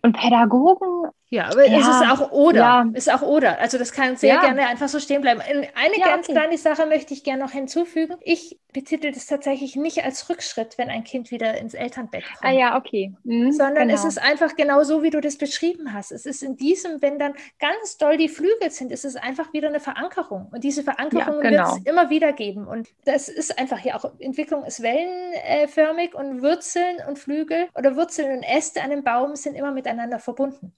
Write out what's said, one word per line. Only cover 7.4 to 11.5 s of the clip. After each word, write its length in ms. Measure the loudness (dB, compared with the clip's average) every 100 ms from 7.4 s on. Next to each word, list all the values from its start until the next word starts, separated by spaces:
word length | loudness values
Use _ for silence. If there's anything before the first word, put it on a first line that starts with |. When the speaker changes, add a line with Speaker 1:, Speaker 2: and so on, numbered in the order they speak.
Speaker 2:
noch 80 | -6
hinzufügen. 640 | -8 -6 -4 -4 -4 -4 -6
Ich 400 | -2 -4 -4 -20 _
betitel 380 | -12 -6 -6 -4
das 160 | -8 -6
tatsächlich 480 | -6 -4 -4 -6
nicht 300 | -6 -4 -4
als 240 | -4 -8 -8
Rückschritt, 480 | -8 -8 -8 -8 -6
wenn 120 | -8
ein 120 | -6
Kind 280 | -8 -10 -10
wieder 260 | -6 -4